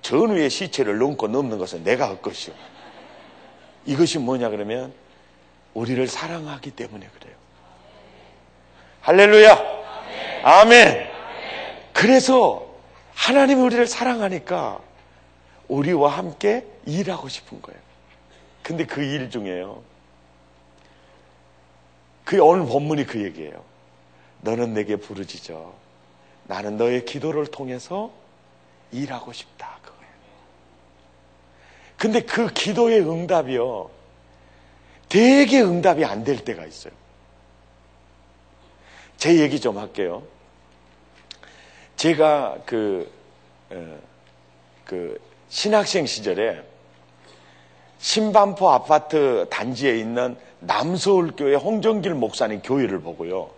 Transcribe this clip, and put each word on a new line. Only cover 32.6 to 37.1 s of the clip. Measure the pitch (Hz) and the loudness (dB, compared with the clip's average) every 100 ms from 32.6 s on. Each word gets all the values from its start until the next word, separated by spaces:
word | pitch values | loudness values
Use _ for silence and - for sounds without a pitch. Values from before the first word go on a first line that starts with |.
| 190 202 233 226 | -4 0 2 2
응답이요, | 160 165 175 175 131 127 123 107 85 - _ _ _ _ _ _ _ _ _ - _ | 2 -4 -2 -2 0 -4 -4 -6 -12 -20 _ _ _ _ _ _ _ _ _ -20 _
되게 | 190 240 277 262 269 | 4 6 6 6 4
응답이 | 208 175 180 156 135 | 4 2 2 2 -2
안 | 101 | -4
될 | 113 123 | -4 -4
때가 | - 87 80 | -6 -12 -14
있어요. | - - - _ | -20 -20 -20 _